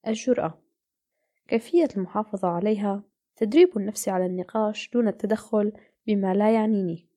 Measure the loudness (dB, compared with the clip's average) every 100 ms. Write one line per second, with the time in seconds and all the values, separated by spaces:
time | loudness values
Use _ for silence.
0 | -4 -4 0 0 -2 -8 _ _ _ _
1 | _ _ _ _ _ -4 2 2 2 -2
2 | -4 -4 -6 -4 -2 0 0 0 -2 -4
3 | -8 _ _ _ 2 6 6 4 -6 -6
4 | -4 -2 -2 -4 -6 -2 -2 -4 -4 0
5 | 0 0 -2 -2 0 0 0 -4 _ _
6 | -2 0 0 2 2 2 2 0 -2 -6
7 | _